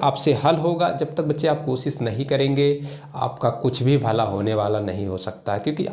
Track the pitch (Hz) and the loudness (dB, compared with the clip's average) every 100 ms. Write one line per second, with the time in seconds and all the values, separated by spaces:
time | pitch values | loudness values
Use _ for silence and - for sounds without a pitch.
0 | 143 139 156 131 156 160 165 170 175 - | 0 2 2 2 2 2 2 2 0 0
1 | 151 - 151 147 160 147 - 127 143 139 | -4 -2 -2 0 0 0 -2 -2 -2 -2
2 | 120 110 139 139 139 139 143 143 143 - | -4 -2 -2 2 2 4 2 2 -4 -12
3 | - - 123 - 120 - 131 - 127 143 | -12 -6 -4 0 0 2 -2 2 4 4
4 | 117 110 110 104 104 107 101 107 101 92 | 4 2 2 0 0 2 2 0 -2 -4
5 | 98 92 - - - 101 151 151 - | -4 -4 -6 -8 -4 -2 -2 -2 -2